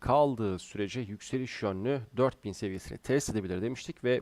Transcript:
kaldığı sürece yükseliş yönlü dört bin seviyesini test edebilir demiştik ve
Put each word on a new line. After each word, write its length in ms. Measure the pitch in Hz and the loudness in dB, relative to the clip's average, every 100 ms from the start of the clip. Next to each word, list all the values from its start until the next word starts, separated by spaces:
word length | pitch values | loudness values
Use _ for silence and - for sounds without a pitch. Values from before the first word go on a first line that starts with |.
kaldığı 580 | - 139 147 117 107 90 | 4 6 6 4 0 -2
sürece 420 | - 101 101 123 | -6 -4 -2 -2
yükseliş 600 | 107 104 - 131 127 - | -6 -8 -4 -4 -4 -4
yönlü 380 | 107 95 117 139 110 117 | -2 -2 -2 -2 -2 2
dört 280 | 131 - | 2 2
bin 80 | 104 | -8
seviyesini 460 | 92 104 95 - - | -6 -6 -6 -8 -10
test 320 | - 139 - | 2 2 2
edebilir 320 | 107 92 92 | -2 0 -2
demiştik 420 | 113 131 - - | -2 -4 -10 -4
ve 160 | 123 123 | 2 2